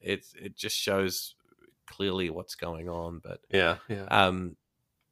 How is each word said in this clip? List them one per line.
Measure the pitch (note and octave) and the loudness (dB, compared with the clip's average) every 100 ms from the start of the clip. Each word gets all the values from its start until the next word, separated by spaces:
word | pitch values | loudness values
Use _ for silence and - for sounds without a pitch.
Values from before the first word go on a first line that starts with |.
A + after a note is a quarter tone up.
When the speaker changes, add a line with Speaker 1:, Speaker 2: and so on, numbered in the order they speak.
Speaker 1:
it's, | G2 G2 - | -4 -4 -4
it | - G2 - | -14 -14 -8
just | A2 - | -4 -2
shows | - G2 F#2+ - - - _ _ _ _ - | 2 2 2 0 -8 -14 _ _ _ _ -14
clearly | - G2 F#2 F2 | -4 -2 0 -2
what's | D#2+ F#2 - | -4 -10 -8
going | E2+ E2 F2 | -6 -6 -6
on. | E2+ E2+ E2 | -6 -6 -8
But | - F2 _ | -10 -14 _
Speaker 2:
Yeah, | G2 E2+ E2+ - | 4 4 2 -2
yeah. | G2+ G2 | -6 2
Speaker 1:
um, | G#2+ F#2+ F#2 F2+ - _ _ _ _ _ | 4 4 2 -4 -10 _ _ _ _ _